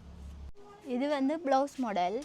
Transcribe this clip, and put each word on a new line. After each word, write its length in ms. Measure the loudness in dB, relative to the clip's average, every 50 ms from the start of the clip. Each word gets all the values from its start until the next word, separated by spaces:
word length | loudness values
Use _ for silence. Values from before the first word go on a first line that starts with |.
| -18 -16 -16 -14 -14 -14 -12 -12 -12 -12 -12 -14 -16 -16 -18 -14 -6
இது 220 | -2 0 0 2 2
வந்து 320 | 2 2 4 2 2 2 2
பிளவுஸ் 320 | 4 4 6 4 2 0
மாடல். 380 | -2 -2 0 2 2 2 2 0 -2 -4